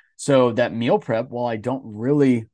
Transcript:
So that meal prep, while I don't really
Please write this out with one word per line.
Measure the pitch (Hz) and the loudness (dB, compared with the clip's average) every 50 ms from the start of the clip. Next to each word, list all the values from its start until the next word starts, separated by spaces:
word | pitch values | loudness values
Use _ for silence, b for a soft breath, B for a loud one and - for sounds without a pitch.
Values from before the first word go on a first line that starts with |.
| b b b | b b b
So | - - 143 139 131 127 120 110 | -8 0 2 4 4 4 4 2
that | 123 120 110 104 | 0 -2 -2 -2
meal | 113 117 135 202 208 | -4 0 0 0 0
prep, | - - 113 113 127 139 | 0 -2 -4 -4 -4 -6
while | 120 120 123 | -6 -6 -4
I | 120 113 | -4 -6
don't | 110 101 123 131 135 - | -4 -4 -6 -6 -6 -8
really | 110 104 104 117 131 147 147 139 131 123 113 110 _ | -14 -12 -6 -2 0 2 4 4 4 2 0 -2 _